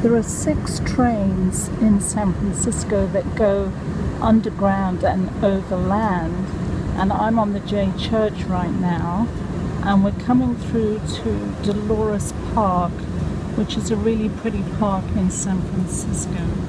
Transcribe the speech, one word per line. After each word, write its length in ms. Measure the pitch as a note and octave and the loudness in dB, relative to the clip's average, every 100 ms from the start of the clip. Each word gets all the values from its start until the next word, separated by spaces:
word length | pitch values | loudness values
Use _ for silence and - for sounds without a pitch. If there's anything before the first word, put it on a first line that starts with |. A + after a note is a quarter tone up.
There 120 | A#3 | 4
are 80 | A#3 | 4
six 580 | G#3+ - - - - - - | 2 -2 0 0 0 -4 -2
trains 800 | - B3 A3+ G3 F#3 F#3 - - - | 2 2 2 0 2 0 0 -4 0
in 180 | A3 G3+ | 4 4
San 320 | G3 - G#3 | 2 0 0
Francisco 760 | E3+ G#3 F#3+ - A3 - G#3 G3 | 0 0 0 -2 -2 0 0 2
that 260 | F3+ F3+ | 0 -2
go 360 | - G#3+ G3+ G3 F#3 - - - - | 2 2 2 0 -4 -4 -4 -2 -2
underground 800 | - A3 A3 F#3+ G3 F#3+ F#3+ F3+ | 4 4 2 0 0 2 0 0
and 240 | F3+ F3+ F#3 - | 0 0 -2 0
overland, 1000 | G#3+ G3 F#3 F#3 F3+ G3 A3+ F3+ E3 F3 F#3+ - - - - - | 2 2 0 -2 0 2 2 0 -2 -2 -4 -4 -4 -4 -2 0
and 140 | F#3+ | 0
I'm 260 | G3 G#3+ A#3 | 2 2 2
on 140 | G#3+ | 2
the 80 | G3+ | 0
J 320 | G3 G#3 G3 F#3+ | -2 0 0 0
Church 460 | - A3 G#3+ G#3 | -2 0 0 -2
right 280 | - F#3 F3 | -2 0 0
now, 560 | - F3+ E3+ E3+ F3 A#3 - - - - - | 0 0 0 0 0 -2 -2 -6 -4 -4 -2
and 200 | G3 G3 | 2 4
we're 100 | G3 | 4
coming 440 | G3+ - B3 B3+ A#3+ | 0 2 4 4 0
through 440 | - A#3 G#3+ G#3+ | -2 0 0 0
to 540 | G#3 - A3+ G3+ G3+ G3 | -4 -4 -2 -2 -4 -4
Dolores 680 | G3+ G3+ G#3 A3 A3 G#3 - - - | -2 0 0 0 2 0 -2 -4 -4
Park, 380 | - G#3 F3+ F3 - - - - - - - | 2 2 2 0 -2 -6 -4 -2 -2 -4 -2
which 180 | G#3 - | -2 -2
is 140 | - | -2
a 60 | A3 | 0
really 340 | G#3 A3+ G#3+ | 2 2 0
pretty 340 | - A3+ G#3 F#3+ - | -2 -4 -2 -4 0
park 260 | G#3 F#3+ F#3+ - | 0 0 0 0
in 140 | F#3 | 0
San 300 | - - F#3+ | 0 -2 -2
Francisco. 840 | E3+ - F3+ - - F3+ - - - - | -2 -2 -2 -2 -2 -2 -2 -2 -2 -2